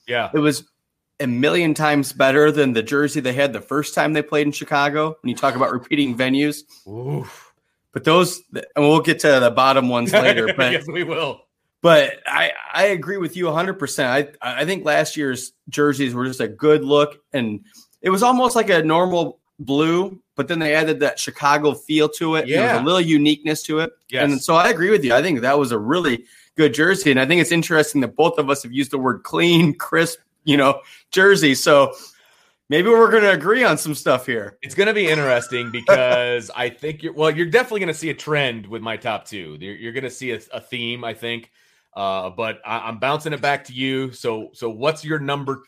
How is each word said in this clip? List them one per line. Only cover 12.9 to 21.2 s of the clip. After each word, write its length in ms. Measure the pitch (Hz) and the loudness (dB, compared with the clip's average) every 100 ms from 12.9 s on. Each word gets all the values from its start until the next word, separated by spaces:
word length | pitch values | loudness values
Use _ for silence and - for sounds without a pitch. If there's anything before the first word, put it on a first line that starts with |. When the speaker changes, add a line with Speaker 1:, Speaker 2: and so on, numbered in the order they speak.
| 185 156 196 | 0 -4 -6
Speaker 2:
with 180 | 165 180 | -6 -4
you 140 | 175 | -4
a 40 | |
hundred 200 | 156 185 | -2 -4
percent. 640 | 190 139 - 131 131 147 - | -4 -6 -2 0 0 -2 -8
I, 200 | 120 123 | -8 -4
I 40 | 156 | -4
think 200 | 190 156 | -4 0
last 320 | 151 156 156 | 0 0 -4
year's 340 | 143 127 - _ - | -6 -6 -10 _ -10
jerseys 460 | 147 147 135 135 123 | 0 0 2 -2 -2
were 100 | 127 | -4
just 140 | 123 | -4
a 80 | 113 | -8
good 380 | 101 151 151 135 | 0 2 2 4
look, 360 | 147 147 - _ | 2 2 -4 _
and 320 | 139 117 104 - - _ _ | -4 -4 -6 -12 -20 _ _
it 80 | 185 | -2
was 140 | 190 | 2
almost 320 | 240 247 254 240 | 2 2 2 0
like 140 | 208 | 2
a 120 | 170 | 2
normal 600 | 156 160 185 175 151 - _ _ | 2 0 2 0 -4 -8 _ _
blue, 600 | 131 139 160 170 190 190 _ - | -4 0 2 0 -2 -8 _ -8
but 120 | 131 | -6
then 100 | 170 | -4
they 160 | 156 | 0
added 280 | 151 156 139 | 0 0 0
that 180 | 139 | 0
Chicago 540 | - | -2